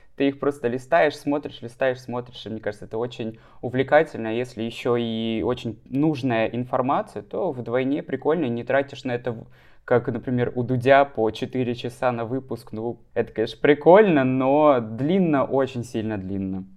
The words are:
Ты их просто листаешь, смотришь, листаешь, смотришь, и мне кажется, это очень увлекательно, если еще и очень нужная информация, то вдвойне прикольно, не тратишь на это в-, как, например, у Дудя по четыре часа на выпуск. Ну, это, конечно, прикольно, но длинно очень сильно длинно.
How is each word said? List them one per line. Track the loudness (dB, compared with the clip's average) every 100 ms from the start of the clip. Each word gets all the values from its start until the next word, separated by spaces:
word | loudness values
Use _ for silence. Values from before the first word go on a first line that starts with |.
| -20 -2
Ты | -2
их | 0
просто | -4 -2 -4
листаешь, | -4 0 4 4 0
смотришь, | -2 -2 -4 -12
листаешь, | -16 -2 -2 -2
смотришь, | -6 -8 -10 -14 -10
и |
мне | -8
кажется, | -6 -8 -8
это | -6
очень | -6 -6 -10 -10 -18 -10
увлекательно, | -4 -2 4 4 4 -2 -4
если | -4 -4 -6
еще | -8 -4 0 0
и | 0 -4 -4 -2
очень | -2 -4 -6 -10 -6
нужная | 0 0 0 0 0 0
информация, | -2 -4 -2 0 -2 -4 -10
то | -10 -4 -4
вдвойне | -4 -4 -2 0 -4
прикольно, | -4 -4 0 0 0
не | -4
тратишь | 0 0 0 -6
на | -6
это | -4 -4
в-, | -8 -12 -20 -20 -20 0
как, | 2 2
например, | -4 -2 0 0 -2
у |
Дудя | -2 0 6 6
по | 6 0 -2
четыре | -2 -6 -4 -4
часа | -4 -8 -4 -2
на | -2 -4
выпуск. | -6 -6 -12 -10
Ну, | -8 -8 -10 -6
это, | -4 -4
конечно, | -2 -4 0
прикольно, | 2 6 8 8 8 4
но | 2 2 2 4 6 4
длинно | 0 -4 0 2 2 2 0
очень | 0 0 -4
сильно | -6 -6 -4 -6
длинно. | -6 -6 -4 -6 -10